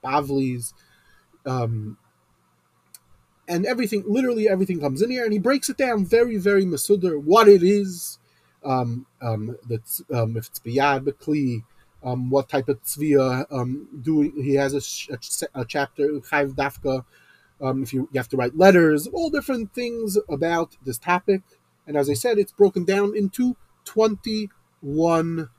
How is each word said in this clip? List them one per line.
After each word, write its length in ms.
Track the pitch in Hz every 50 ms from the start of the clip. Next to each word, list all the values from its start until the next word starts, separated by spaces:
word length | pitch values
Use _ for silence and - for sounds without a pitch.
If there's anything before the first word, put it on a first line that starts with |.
Bavlis, 680 | - 131 135 147 143 135 139 139 135 131 123 123 117 - - _ _ _ _ _ _ _ _ _ _ _ _ _ _
um, 520 | 139 127 127 120 113 117 110 107 104 107 _ _ _ _ _ _ _ _ _ _ _ _ _ _ _ _ _ _ _ _ - _ _ - _ _ _ _ _ _
and 200 | - 175 170 190
everything, 380 | 208 254 240 247 202 220 202 185 -
literally 400 | 202 247 262 247 240 220 214 220
everything 320 | 196 185 196 190 185 165
comes 220 | 143 143 131 135
in 100 | 202 240
here, 140 | 254 254 240
and 80 | 220 208
he 60 | 214
breaks 280 | 180 240 277 277 - -
it 60 | 247
down 300 | - 269 254 240 214 190
very, 320 | 170 226 233 240 247 226 208
very 260 | 175 202 202 196 196
mesudar, 580 | 185 165 135 - - 202 202 175 185 160 147
what 280 | 143 151 185 226 226 208
it 120 | 202 190
is, 580 | 170 185 208 208 202 190 180 170 - - - _ _ _ _ _ _ _ _ _ -
um, 420 | 143 131 127 123 120 117 123 131 _ _ _
um, 360 | - 120 110 104 107 110 123 - - 120
that's, 340 | 117 110 - - - - - _ 143
um, 240 | 123 113 110 113 113
if 100 | 110 -
it's 120 | _ -
biyad, 440 | _ - 120 135 135 143 139 135 135
bekli, 600 | 143 139 _ - - 151 147 139 127 120 110 113 _ _ _ _ _ _ - -
um, 260 | 127 123 123 123 127
what 180 | 131 139 135 _
type 220 | - 139 127 -
of 120 | 139 - _
tzviya, 600 | - - 143 151 156 143 139 131 131 127 127 135 -
um, 360 | 151 131 123 123 127 147 - - - 147
doing, 300 | 120 156 160 151 147 - 139 147
he 120 | 131 139 139
has 200 | 139 139 139 139
a 80 | 143
sh-, 280 | 127 - - - - -
a 80 | - 120
ch-, 260 | - - - - - - _
a 120 | 131 123
chapter, 420 | - - 147 139 - _ - 143 147
Chayv 480 | 151 143 - - - 147 143 139 131
Dafka, 480 | 143 139 143 - - - 139 131 131 123 _ _ _ _ _ _ _ _ _ _ _
um, 240 | 143 131 131 135 135
if 100 | 120 -
you, 140 | 131 127 -
you 80 | - 127
have 100 | 127 -
to 80 | - 131
write 200 | 127 123 135 156
letters, 500 | 185 196 185 180 165 160 151 147 151 240
all 220 | - 349 339 320
different 440 | 302 294 - - 269 233 226 196 _
things 440 | 240 247 240 233 233 226 208 190 208 - -
about 480 | 156 139 165 165 170 165 165 - - _ -
this 140 | 131 117 -
topic. 440 | - 175 180 180 - - 196 190 _ _ _ _ _ _ _ _ _
And 100 | - 147
as 140 | 147 143 143
I 40 | 143
said, 260 | - - 247 233 208
it's 120 | 202 -
broken 340 | _ - 202 196 190 190 175
down 300 | 175 190 196 202 202 208
into 400 | 214 202 190 - - 254 254 247 _ - _ _ _ _
twenty-one 1600 | - - 214 220 220 214 190 - 226 220 214 214 196 _ _ _ _ _ _ - 139 143 156 165 170 165 165 165 170 165 165 156 120 _